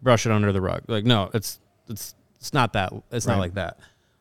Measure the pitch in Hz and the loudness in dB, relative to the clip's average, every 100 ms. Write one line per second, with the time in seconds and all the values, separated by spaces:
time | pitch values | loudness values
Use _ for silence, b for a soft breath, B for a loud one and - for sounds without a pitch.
0 | 127 113 117 107 104 95 92 87 - 110 | 2 4 4 2 2 2 0 -4 -4 0
1 | 110 110 92 113 - - _ _ - 107 | 2 2 2 -2 -4 -8 _ _ -14 -12
2 | - - _ _ - 143 117 107 92 110 | -12 -16 _ _ -4 0 0 0 -4 -6
3 | - 123 98 98 90 95 85 - b b | -8 -4 0 0 -2 -4 -8 -10 b b
4 | b b | b b